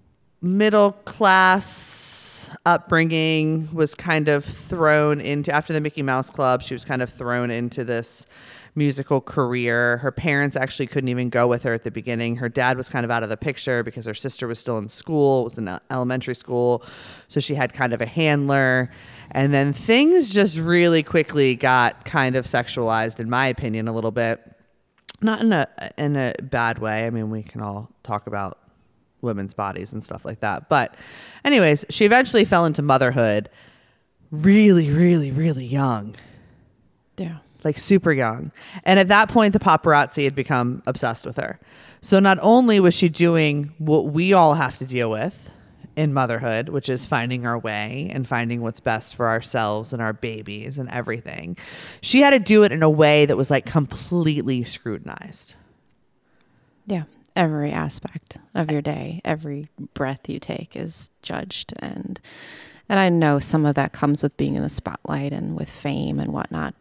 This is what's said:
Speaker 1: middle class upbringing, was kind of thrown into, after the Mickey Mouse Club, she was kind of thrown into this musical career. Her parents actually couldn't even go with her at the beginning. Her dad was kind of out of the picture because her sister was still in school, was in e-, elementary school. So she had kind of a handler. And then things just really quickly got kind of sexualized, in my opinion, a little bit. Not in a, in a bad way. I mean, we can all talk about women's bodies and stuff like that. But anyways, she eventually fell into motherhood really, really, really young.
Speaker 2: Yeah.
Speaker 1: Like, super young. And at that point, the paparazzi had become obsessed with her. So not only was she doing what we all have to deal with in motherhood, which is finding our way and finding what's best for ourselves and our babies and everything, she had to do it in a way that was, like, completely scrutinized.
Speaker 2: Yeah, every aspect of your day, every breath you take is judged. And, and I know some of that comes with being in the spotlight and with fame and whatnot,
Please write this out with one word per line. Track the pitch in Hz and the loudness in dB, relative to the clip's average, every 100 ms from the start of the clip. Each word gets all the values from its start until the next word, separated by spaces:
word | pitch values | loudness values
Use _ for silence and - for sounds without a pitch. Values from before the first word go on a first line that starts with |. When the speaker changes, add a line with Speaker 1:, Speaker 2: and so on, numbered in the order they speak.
| _ _ _ - | _ _ _ -8
Speaker 1:
middle | 175 196 214 208 202 196 | -2 2 4 6 4 2
class | - - 208 190 185 190 - - - - - - - - - - 170 | -12 0 4 6 6 4 0 -6 -6 -6 -6 -6 -6 -8 -12 -4 0
upbringing, | 170 - 165 165 160 160 160 156 160 156 | 0 2 2 2 0 0 2 0 -2 -4
was | 165 151 | -2 -2
kind | - 175 160 151 | -2 -2 0 2
of | 143 | 0
thrown | 143 - - 180 156 151 151 147 | -2 -14 -8 0 2 4 2 0
into, | 123 143 147 | -2 -4 -2
after | 147 156 | -2 -2
the | 156 | -4
Mickey | 151 156 | -4 -4
Mouse | 135 131 131 | -2 -2 -4
Club, | - 131 123 | -2 0 0
she | - | -4
was | 123 | -12
kind | - 131 | -6 -6
of | 123 | -6
thrown | - 123 123 120 | -8 -6 -4 -2
into | 117 120 139 | -4 -6 -6
this | 120 117 117 - - - - - - 156 | -6 -6 -6 -12 -16 -20 -20 -20 -12 -2
musical | 143 139 135 139 | -2 -2 -2 -2
career. | - - 123 123 120 117 120 120 | -2 -4 -2 -2 0 0 0 0
Her | 135 | -4
parents | - 165 143 143 135 | -4 -2 0 0 -2
actually | 131 - 131 | -6 -6 -4
couldn't | 143 131 | -4 -2
even | 123 123 | -2 -2
go | 120 123 | 0 2
with | 120 | 0
her | 131 | -2
at | 113 | -4
the | 117 | -6
beginning. | 113 123 117 117 117 | -10 -6 -4 -4 -4
Her | 120 | -4
dad | 127 127 127 | -2 -2 -2
was | 127 | -4
kind | 135 | -6
of | 120 | -4
out | 117 | -4
of | 110 | -4
the | 110 | -6
picture | 151 - - 123 | -6 -6 -4 -4
because | 117 123 | -4 -10
her | 113 | -12
sister | 104 135 - 120 | -10 -10 -8 -8
was | 113 | -8
still | - 113 | -6 -6
in | 104 | -6
school, | - - 156 143 131 | -12 -4 2 2 2
was | 120 123 | -2 -6
in | 101 | -8
e-, | 90 - | -8 -8
elementary | 131 123 127 123 | -6 -4 -4 -6
school. | 123 - 123 123 120 - - - - - | -10 -4 0 0 0 -4 -20 -20 -20 -8
So | 151 | -6
she | - | -4
had | 143 123 | -2 -4
kind | - 127 | -2 -2
of | 117 | -2
a | 113 | -4
handler. | 165 156 147 139 139 131 127 127 - - - - | 0 0 2 2 2 2 0 -2 -8 -20 -20 -8
And | - 139 | -2 2
then | 139 143 | 2 0
things | 139 - 240 302 359 247 | -2 2 4 6 4 2
just | 196 196 160 | 2 2 0
really | 160 175 170 165 | 0 4 4 4
quickly | 147 165 147 147 135 | 2 0 0 2 2
got | 123 131 127 120 - | 2 2 4 2 0
kind | - 160 131 127 | -6 -2 0 0
of | 123 | -2
sexualized, | 127 120 - 113 113 113 113 | -2 -2 -2 0 0 -2 -6
in | 113 | -4
my | 123 135 | 0 0
opinion, | 120 131 110 113 | -2 -4 -4 -4
a | |
little | 113 113 | -4 -4
bit. | 110 113 113 - _ _ _ _ _ - - | -2 -2 -4 -10 _ _ _ _ _ -14 -4
Not | 220 214 | -2 0
in | 226 | 2
a, | 175 131 - - - | 2 0 -6 -14 -4
in | 147 143 | -2 0
a | 127 - | -2 -4
bad | 131 123 117 117 | -6 -2 -2 -2
way. | 110 110 113 | -4 -4 -4
I | |
mean, | 113 107 | -4 -4
we | 110 | -6
can | 107 113 | -10 -12
all | 104 101 110 _ | -10 -10 -14 _
talk | - 104 - | -8 -8 -6
about | 104 98 - _ _ _ _ _ - | -8 -8 -12 _ _ _ _ _ -8
women's | 120 101 98 | -6 -4 -6
bodies | - 101 90 95 | -6 -6 -6 -12
and | 107 | -12
stuff | - - | -12 -14
like | - 113 | -12 -6
that. | 107 87 - | -4 -4 0
But | 147 120 - - - - - | 0 0 -6 -20 -20 -20 -6
anyways, | 285 269 165 147 - | 2 6 6 4 0
she | - | 2
eventually | 208 240 262 226 | 4 6 4 2
fell | 202 180 170 | 4 4 2
into | 151 | 0
motherhood | 147 131 127 127 113 104 104 _ - _ _ _ _ _ - | 2 4 4 2 2 2 -4 _ -20 _ _ _ _ _ -12
really, | 151 170 208 214 175 151 | 0 4 8 8 6 4
really, | 147 175 170 139 | 4 4 4 2
really | 131 165 131 | 0 0 -2
young. | 123 135 135 113 104 104 - - _ _ _ _ _ _ _ - | -2 -2 0 -2 -6 -16 -20 -20 _ _ _ _ _ _ _ -12
Speaker 2:
Yeah. | 175 156 _ _ | -10 -12 _ _
Speaker 1:
Like, | 156 147 | -6 -4
super | - 196 170 | 2 2 4
young. | 139 117 117 151 - - 185 | 0 0 -4 -12 -16 -20 -6
And | - 190 | 2 4
at | 180 | 6
that | 202 220 | 6 6
point, | 240 214 | 4 4
the | 196 | 4
paparazzi | 190 156 170 147 143 - | 4 2 4 4 2 0
had | 139 | -2
become | 139 127 131 123 127 - | -2 -2 0 -2 -4 -6
obsessed | 135 123 117 | -4 -4 -6
with | - - | -10 -8
her. | - - _ - - - | -8 -10 _ -20 -20 -10
So | - 196 | 2 4
not | 196 190 | 6 4
only | 208 240 247 208 | 6 6 6 6
was | 180 | 6
she | 170 175 | 4 2
doing | 151 170 165 151 147 147 - | 2 2 4 2 0 -6 -6
what | 156 151 - | 0 2 2
we | 151 185 | 0 4
all | 190 160 | 6 6
have | 156 127 135 | 4 -2 -6
to | |
deal | 131 123 117 | -8 -4 -2
with | 107 151 - - - - _ - - | -2 -6 -8 -20 -20 -20 _ -14 -4
in | 156 | -2
motherhood, | 135 123 117 120 110 147 | 0 0 -2 -2 -4 -4
which | 147 - | -6 -4
is | 127 - | -6 -2
finding | 135 120 127 120 | -4 -2 -4 -4
our | 117 | -4
way | 110 107 107 127 170 | -4 -6 -6 -8 -8
and | - 123 | -8 -4
finding | 120 117 120 | -4 -4 -4
what's | 117 - | -6 -6
best | 135 110 - - | -4 -4 -6 -4
for | 117 | -2
ourselves | 113 - 127 107 107 113 | -2 -4 -4 -4 -4 -6
and | 123 | -6
our | 110 | -6
babies | 107 120 110 104 104 110 139 | -6 -8 -10 -12 -12 -12 -12
and | 127 | -10
everything, | 123 120 113 - - 80 - - - - - | -8 -8 -8 -10 -14 -12 -14 -16 -20 -20 -12
she | - 254 | 0 4
had | 285 | 6
to | 269 | 6
do | 190 214 | 6 6
it | 208 | 6
in | 151 | 6
a | 160 | 4
way | 151 151 151 | 6 6 6
that | 147 117 | 4 2
was, | 135 | 2
like, | 139 | 0
completely | 120 165 135 - - 175 156 147 123 127 | 2 -2 -2 -6 -4 0 0 0 -2 -2
scrutinized. | 117 - 120 104 - - - - - - _ _ _ _ _ _ _ _ _ _ _ _ - | -4 -8 -8 -10 -10 -16 -16 -20 -20 -20 _ _ _ _ _ _ _ _ _ _ _ _ -8
Speaker 2:
Yeah, | 185 151 _ _ - | -8 -8 _ _ -2
every | 165 151 147 | 0 0 -4
aspect | 151 156 - - - _ - _ | -4 -6 -8 -12 -14 _ -20 _
of | - 156 | -6 -2
your | 147 | -2
day, | 151 151 139 165 | -2 -6 -8 -10
every | - 156 156 143 151 - - | -6 -8 -8 -10 -12 -16 -14
breath | - 135 135 - | -6 -6 -6 -10
you | - | -12
take | - - - - | -10 -12 -12 -12
is | 165 - - _ | -12 -12 -20 _
judged. | - - 190 - - - | -12 -10 -10 -12 -14 -12
And, | - - - 190 - - - - - - - | -12 -12 -12 -14 -18 -20 -20 -20 -20 -16 -2
and | 196 | 2
I | 190 | 4
know | 170 156 143 | 4 4 2
some | - 160 147 | 2 2 2
of | |
that | 143 139 | 0 -2
comes | - 143 147 | -2 0 0
with | 147 - | -2 -2
being | 139 | -4
in | 143 | -2
the | 143 | -4
spotlight | - - - - 147 143 | -6 -10 -12 -8 -6 -6
and | 143 - 160 | -6 -8 -8
with | 151 | -10
fame | - 147 139 - - | -10 -8 -6 -4 -4
and | - | -4
whatnot, | - - - - - | -6 -6 -8 -8 -8